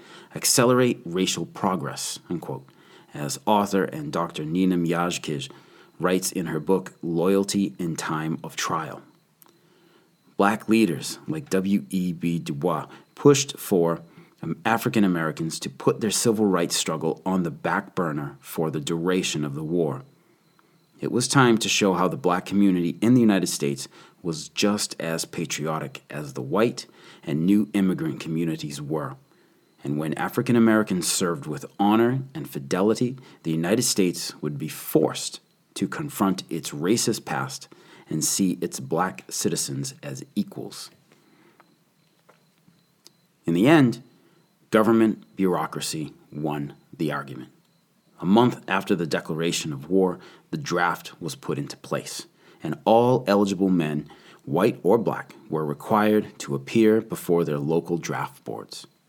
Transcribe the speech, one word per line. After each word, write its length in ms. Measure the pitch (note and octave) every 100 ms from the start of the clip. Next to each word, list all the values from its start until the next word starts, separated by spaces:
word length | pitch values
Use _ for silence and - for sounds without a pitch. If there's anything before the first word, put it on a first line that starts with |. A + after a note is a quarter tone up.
| - - -
"accelerate 680 | - - - B2 B2 B2 -
racial 420 | E2+ F2 F#2+ F2 E2
progress," 720 | - G2 F#2 C#2 - - - -
unquote, 380 | E2+ - C2+ - - - - -
as 240 | - D3 - -
author 380 | G#2 G2+ F#2+
and 280 | E2 D#2 D2
Doctor 320 | E2+ E2+ -
Nina 320 | D#2 F2 F#2 F2
Mjajkic 720 | E2 E2+ F2 E2+ - C#2+ C2+ - - - - -
writes 320 | F2 F#2 -
in 140 | F#2 E2
her 140 | D#2
book, 320 | D#2 F#2 - -
Loyalty 680 | E2+ E2 F2+ G2 G2 G2+ G2 -
in 160 | E2+
Time 440 | D#2 - D#2 A2+ -
of 140 | D3 -
Trial. 440 | - E3+ D3+ F#2 - _ _ _ _ _ _ _ _ _ _ _ _ -
Black 320 | G2+ G#2+ -
leaders 520 | A2+ G2+ D2 - - -
like 200 | D3+ -
W 360 | F#2+ F#2+ G2+ -
E 240 | F#2+ F2+
B 260 | E2 E2+ E2+
Du 120 | -
Bois 340 | C#2+ F2+ D2+ - - _
pushed 420 | - C#3+ C#3 - -
for, 460 | - F#2+ E2 E2 - - - _
um, 140 | E2 D#2+ A2
African 380 | A2+ - A#2+
Americans 540 | G2 E2 D#2+ D2+ D#2+ -
to 100 | -
put 320 | - - -
their 80 | A2
civil 340 | - A#2+ G#2+
rights 320 | G#2 F2+ F2 -
struggle 460 | - D#2+ D#2+ -
on 200 | F#2 F#2+
the 60 | E2
back 440 | D2 E2+ F#2 -
burner 420 | - E2 D2 C#2+ -
for 300 | - - D#2+
the 100 | D2+
duration 600 | C#2+ E2 F2 F#2 F2+ D#2
of 120 | D2
the 100 | C#2+
war. 380 | D#2 F2 D#2 C2+ - _ _ _ _ _ _ _ _ _
It 120 | C#3+
was 160 | A#2+ C3
time 300 | C#3+ B2 A2
to 100 | G2+
show 260 | - G2+
how 140 | F2 F2+
the 80 | D#2+
Black 300 | F2 F2+ -
community 500 | G2 G2+ F2+ E2+ -
in 140 | A2+
the 60 | B2+
United 280 | A2 F#2+ E2+
States 400 | - C#2+ C#2+ - - - _
was 260 | F2 D#2 -
just 480 | - G2+ G#2 - -
as 260 | E2 E2
patriotic 800 | - - D#2+ - D2 D#2 C#2+ - -
as 240 | D2 D2
the 80 | C2
white 460 | C2 F#2 A#2+ - - - - -
and 220 | - D2+
new 240 | F2 G#2 G#2
immigrant 460 | G2+ F#2+ E2+ D#2+ C#2
communities 600 | E2 D#2+ E2+ D#2+ D2 C#2+
were. 360 | D2 D#2+ C#3 - _ _ _ _ _ _
And 160 | C#2 D2
when 160 | D#2
African 420 | - - - B2 A#2
Americans 500 | A2+ A2 G#2+ F#2 -
served 400 | - F2+ D#2 D2+
with 200 | C#2+ - -
honor 440 | G2+ A2 A#2+ C3+ C3+
and 140 | D#3+ -
fidelity, 680 | D2+ C2+ F2+ G#2 G#2+ B2 C3+ - -
the 80 | E2
United 320 | D#2+ E2+ A#2
States 500 | - - F2+ - - -
would 160 | D2+ C#2+
be 120 | D#2
forced 720 | - - D#3 - - - - _ _ _
to 120 | - F#2+
confront 560 | - D3 - G2 F#2 -
its 220 | D#2+ -
racist 560 | D2 A2 A#2 A#2+ G#2+ -
past 420 | C#2 C2+ - - - - - -
and 160 | D#2+
see 320 | - - F#2+ F2+
its 180 | F2 -
Black 440 | C3+ D#2+ F#2 - -
citizens 680 | - G2+ E2 - C#2 C2+ -
as 220 | C#2+ C2+ -
equals. 560 | G3+ - - G2+ - - _ _ _ _ _ _ _ _ _ _ _ _ _ _ _ _ _ _ _ _ _ - _ _ _
In 80 | -
the 140 | E2+ B2
end, 360 | D#3+ B2 - - _ _ _ _ _ _
government 520 | A2 A2 A2+ A2 F2 - -
bureaucracy 800 | F#2 D#2+ D#2 D2 - D#2+ C#2+ - _
won 400 | D2 D2+ D2 C#2+ - _ -
the 160 | D2+
argument. 380 | C#2+ C#2 B1 C2 _ _ _ _ _ _ -
A 60 | F2
month 360 | A2 B2 - -
after 280 | F#2+ F#2+
the 120 | F2+ D#2+
declaration 640 | E2+ - D#2+ E2+ E2+ D#2+
of 200 | C#2 D2+
war, 280 | F#2+ F#2 F2+ - - _
the 60 | E2
draft 640 | C#2 F2 F2 E2 - -
was 140 | E2
put 240 | - - C#2+
into 180 | C#2+ -
place, 500 | - D2 - - - _ _ -
and 160 | D#2 D#2
all 400 | - A2+ B2 B2+ -
eligible 420 | G2+ G2 F#2 F#2+
men, 400 | F2+ D#2 D2+ - - - -
white 340 | - D#2 A2+ -
or 140 | F2 A#2
Black, 380 | - - - - -
were 140 | D#2
required 720 | D2+ D2 - G#2+ G#2+ G#2+ G#2 -
to 160 | -
appear 460 | G2 - A2+ A2 A2
before 440 | - E2+ - E2+
their 140 | D#2+ D2
local 400 | C#2+ E2 E2+ E2+
draft 460 | - C2+ C#2 -
boards. 420 | A#1+ A1 G1+ - - _